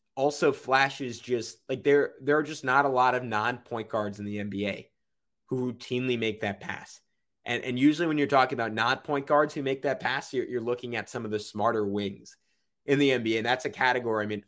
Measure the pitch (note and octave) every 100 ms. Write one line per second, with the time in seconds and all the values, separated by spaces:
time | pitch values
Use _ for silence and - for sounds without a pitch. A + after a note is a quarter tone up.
0 | _ - C#3+ D3 D3+ - B2 C3 C3+ -
1 | B2+ A2 - B2 A2 - - B2+ C#3+ C#3+
2 | C3+ - C3+ D3+ D3+ D3+ C3 C3 C#3 B2+
3 | B2+ B2 B2 G#2+ A2+ B2 - A#2 G#2+ A2
4 | G#2 G2+ G#2 G#2 G2+ G2 G2+ - - _
5 | _ _ _ _ - C3 B2+ B2 - B2
6 | B2+ A#2 A2 G#2 G#2 G2 - - - -
7 | _ _ _ _ - A#2+ C3 B2 C#3+ D3+
8 | E3+ D3+ C#3+ C3+ C3 B2 A2+ A2 A2+ C3
9 | - C#3+ C#3 D3 D3+ D#3 C3+ C3+ C#3 C3
10 | A#2+ C3+ - C3 - A#2+ A2+ B2 B2 A#2
11 | G2+ B2 A2 G#2+ G#2 G#2+ A2 A2+ G2+ G#2
12 | G2+ G2 - - _ _ _ _ - C#3+
13 | C#3+ B2+ A2 A2+ A2+ B2+ D3 - C3 B2
14 | A#2 G#2+ G#2 G#2